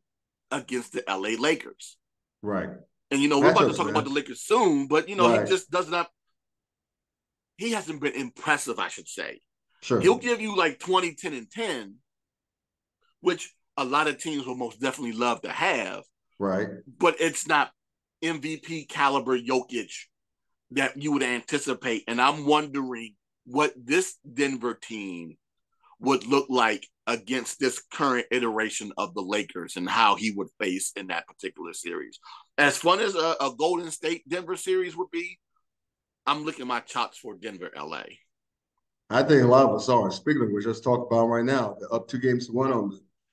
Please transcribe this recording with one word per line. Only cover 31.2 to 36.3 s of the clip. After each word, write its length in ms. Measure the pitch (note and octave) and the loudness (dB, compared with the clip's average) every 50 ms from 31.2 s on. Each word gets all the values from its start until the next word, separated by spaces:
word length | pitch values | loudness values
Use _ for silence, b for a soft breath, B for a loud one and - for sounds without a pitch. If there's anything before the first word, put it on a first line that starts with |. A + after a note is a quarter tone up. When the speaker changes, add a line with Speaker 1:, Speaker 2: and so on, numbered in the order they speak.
| - | -8
Speaker 1:
particular 480 | - - - - F#2+ - - F2 E2 D#2+ | -10 -12 -12 -12 -12 -10 -12 -14 -14 -12
series. 460 | - - E2+ E2+ D#2 C2+ G1+ - - B B B B B B B - | -12 -12 -10 -10 -10 -10 -12 -16 -20 B B B B B B B 2
As 200 | D3 C#3+ - - | 2 2 2 2
fun 220 | - E3+ F#3 G3+ | 4 4 4 4
as 160 | A3 G3 F#3+ | 2 0 0
a, 200 | E3 D#3+ E3 D#3+ - | 0 0 0 0 0
a 120 | C#3 C3+ A#2+ A#2 | -2 -4 -2 0
Golden 320 | D3+ E3+ F3+ E3+ F3 D#3+ | 0 0 0 -2 -4 -6
State 380 | D#3 - - D#3 E3+ E3+ - C3+ | -8 -6 -4 -4 -4 -6 -6 -6
Denver 300 | D#3+ F3+ F3+ D#3+ F#3 E3+ | -6 -6 -6 -6 -8 -6
series 380 | - F#3 F#3 F#3 F#3 E3+ D#3 E3+ | -4 -2 -2 -2 -2 -4 -6 -8
would 120 | D#3+ - | -8 -6
be, 300 | - E3+ F3 F3+ F3+ _ _ _ _ _ _ _ _ _ _ _ _ _ _ _ _ _ - | -6 -8 -8 -8 -12 _ _ _ _ _ _ _ _ _ _ _ _ _ _ _ _ _ -4
I'm 180 | C3+ | -4